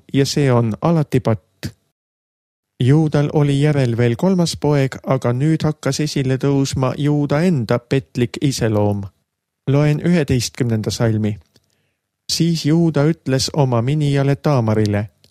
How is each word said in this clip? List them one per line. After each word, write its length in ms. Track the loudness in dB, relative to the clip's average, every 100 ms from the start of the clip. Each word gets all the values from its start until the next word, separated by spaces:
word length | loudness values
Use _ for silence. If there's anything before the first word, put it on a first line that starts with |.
| -4
ja 120 | -2 0
see 260 | 0 2
on 220 | 2 0 -2
alati 380 | 0 0 0 0
patt. 240 | 0 -2 -6 _ -18 -18 _ _ _ _ _ _ _ _ _ _
Juudal 460 | 2 4 4 0 0
oli 280 | 0 0 2
järel 360 | 2 2 0 0
veel 180 | 0 0
kolmas 380 | 0 0 0 -2
poeg, 380 | 0 0 0 -4
aga 300 | -4 -2 0
nüüd 320 | 0 0 0 -2
hakkas 320 | -2 -4 -4
esile 380 | -4 -2 -2 0
tõusma 560 | 0 0 0 -2 -4 -2
Juuda 440 | -2 0 0 0
enda 360 | 0 0 0 -2
petlik 580 | 0 -4 -4 -4 -4 -2
iseloom. 600 | -4 -2 0 2 0 -2 -6 -14 _ _ _ _ -2
Loen 320 | 2 2 0
üheteistkümnenda 920 | 2 0 2 0 -2 -4 -2 -2 -2
salmi. 440 | -2 0 0 -2 -4 -12 _ _ _ _ _ _ _ -10
Siis 340 | -2 0 0 0
Juuda 380 | 2 2 2
ütles 460 | 0 0 -2 -2 0
oma 280 | 0 2 2
minijale 540 | 0 0 0 0 0 0
Taamarile: 760 | 0 0 2 2 2 0 -4 -12 _